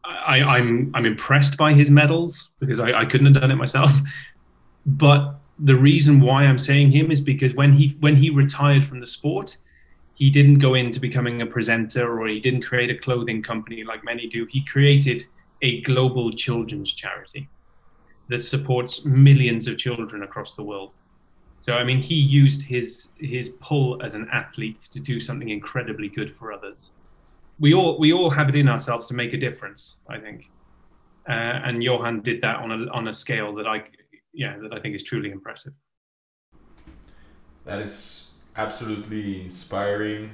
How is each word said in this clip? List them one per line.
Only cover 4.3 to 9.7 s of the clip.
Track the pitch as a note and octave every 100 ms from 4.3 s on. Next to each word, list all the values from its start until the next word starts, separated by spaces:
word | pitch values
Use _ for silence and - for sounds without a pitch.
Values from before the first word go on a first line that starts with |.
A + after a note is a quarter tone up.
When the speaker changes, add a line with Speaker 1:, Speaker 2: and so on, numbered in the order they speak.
| _ _ _ _ _ -
Speaker 1:
But | C#3 D3 C#3+ C#3 - _ -
the | C#3+ C3
reason | C#3+ D3 C#3+ C#3
why | B2 C3+ C#3
I'm | B2+
saying | - C#3 C#3+
him | C#3+ D#3
is | D3+
because | C#3 - B2+
when | C3 C#3+
he, | C#3+ C#3 -
when | D3 C#3+
he | D3+
retired | C#3+ C#3 - C#3+ C#3 C#3
from | B2+
the | A#2+
sport, | - C#3+ F3 - - _